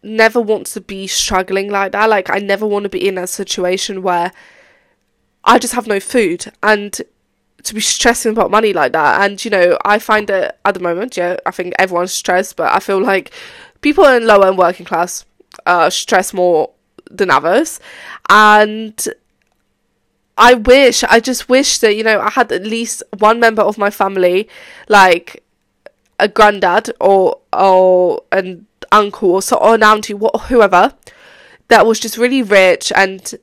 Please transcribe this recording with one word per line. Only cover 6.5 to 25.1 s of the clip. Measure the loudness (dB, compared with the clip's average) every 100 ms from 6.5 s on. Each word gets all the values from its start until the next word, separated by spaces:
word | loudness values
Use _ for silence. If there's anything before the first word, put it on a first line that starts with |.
| _
and | -2 0 -2 -12 -16 _ _ _ _ _
to | -12
be | -6
stressing | -6 -2 0 0 -2
about | -2 0
money | 0 0
like | 0 -2
that. | 0 0 2
And, | -2 -4
you | -4
know, | 0 2 0
I | 0 -2
find | 0 -2 0
that | -2 -4 -4
at | -4
the | -2
moment, | -4 -4 -6 -6
yeah, | -6 -4 -8
I |
think | -8 -8 -4
everyone's | -2 -2 -4
stressed, | -6 -2 -2 -2 -4
but | -2
I | -2
feel | -2 -2
like | 0 -2 -4 -20 -20 -20 -20 _
people | -2 4
in | 4 4 4
lower | 4 4
and | 2
working | 0 -2 -8
class, | -4 -4 -8 _ _ _ -10 -2
uh, | 0 0
stress | -2 -2 -2 0
more | -2 0 0 -2 _ _ _ -20
than | -6 2
others. | 2 2 0 -2 -10 -20 -20 -20 -20 0
And | 4 6 4 2 -2 -12 -10 -10 -12 _ _ _ _ _ _ _ _ _ _ _ 2
I | 4
wish, | 4 4 6 6 2
I | 0 0
just | 0 -8 0
wish | 0 0 0
that, | 0
you | 0
know, | 0 0
I | -2
had | -2 -2
at | -4
least | -6 -8 -8 -12 -14 0
one | 0 2
member | 0 2
of | 0 0
my | -4
family, | -2 -4 0 0 0 -4 -14 -20 -20 2
like | 4 6